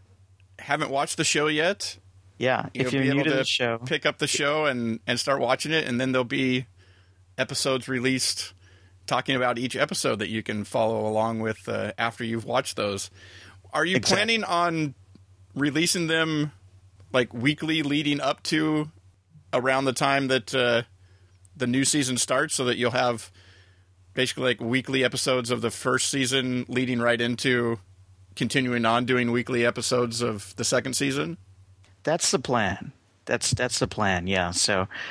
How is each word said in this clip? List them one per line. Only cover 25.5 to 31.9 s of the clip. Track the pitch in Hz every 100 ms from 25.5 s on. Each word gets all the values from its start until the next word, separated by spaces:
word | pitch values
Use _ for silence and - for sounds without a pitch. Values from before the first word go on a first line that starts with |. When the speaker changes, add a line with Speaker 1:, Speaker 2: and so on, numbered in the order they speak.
Speaker 1:
of | 123
the | 113
first | - 131 127 -
season | 143 123 135 127 123 123
leading | 131 127 120
right | 120 120
into | 120 117 139 123 117 113 - - - - - -
continuing | 123 139 127 120 117
on | 117 123
doing | 127 120
weekly | 120 117 127 120
episodes | 120 117 127 123 113
of | 120 104 - -
the |
second | 117 127 127
season? | 123 139 135 165 170 - - - - -